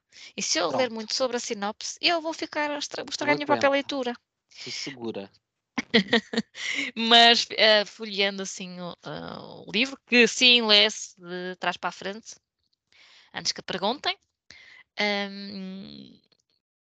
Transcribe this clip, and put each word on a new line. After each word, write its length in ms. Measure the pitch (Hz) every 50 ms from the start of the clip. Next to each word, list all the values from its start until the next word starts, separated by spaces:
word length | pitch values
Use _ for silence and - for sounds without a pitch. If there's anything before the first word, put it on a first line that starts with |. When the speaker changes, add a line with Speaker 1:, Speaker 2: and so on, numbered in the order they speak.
| _ _ _ - - - -
Speaker 1:
E 40 | -
se 160 | 196 - - 311
eu 100 | 349 320
ler 80 | 269
Speaker 2:
Pronto. 180 | 262 254 233 220
Speaker 1:
muito 180 | 220 220 214 -
sobre 220 | - 262 247 240
a 40 | 240
sinopse, 580 | - - 240 202 202 208 220 - - - - -
eu 220 | - 320 349 330
vou 100 | 302 330
ficar 380 | 311 - 330 311 - 311 294 294
a 80 | 285 285
estra-, 240 | - - - -
vou 80 | 254 262
estragar 240 | - - 302 294 294
a 20 |
minha 100 | 285 285
própria 200 | 285 285 - 277 277
Speaker 2:
Aguenta. 280 | 277 277 277 - 285
Speaker 1:
leitura. 180 | 277 247 240 240 - _ _ _ _ _ _ - -
Speaker 2:
Tu 80 | - 123
segura. 580 | - - - 147 139 123 117 113 - 101 98 - _ _ _ _ _ _ _ _ -
Speaker 1:
<laughs> 760 | - - - - 220 190 - - 220 - - - 233 - _ - - - - - 277 277 262 -
Mas, 500 | 226 226 226 233 233 233 233 233 226 - -
eh, 340 | - - 202 220 214 208 202
folheando 580 | 196 - - 226 214 196 190 196 196 196 196
assim 380 | 196 190 - - 190 180 180 180
o, 120 | 180 170 - - -
eh, 340 | - 151 170 170 175 - - - - - - -
o 40 | -
livro, 260 | 175 208 240 269 269 - _
que 200 | - 233 247 233
sim, 360 | 214 - - 254 247 240 240
lê-se 520 | 226 214 208 208 208 214 - - - - - -
de 360 | 180 170 180 180 180 180 185
trás 200 | - - 175 180
para 120 | - - 175
a 40 |
frente, 440 | 175 - - 190 202 226 - - - _ _ _ _ _ _ _ _ _ _ _ _ _ _ _ _ - _ _ -
antes 180 | - 170 -
que 100 | - -
perguntem. 540 | - - - 175 185 208 254 302 - 359 381 - _ _ _ _ _ - - - - - - - - _ - -
Ahm, 1200 | 208 208 202 202 202 196 196 196 202 202 208 190 190 190 185 190 190 71 71 - - - - _ _ _ _ _ _ _ _ _ _ _ _ _ _ _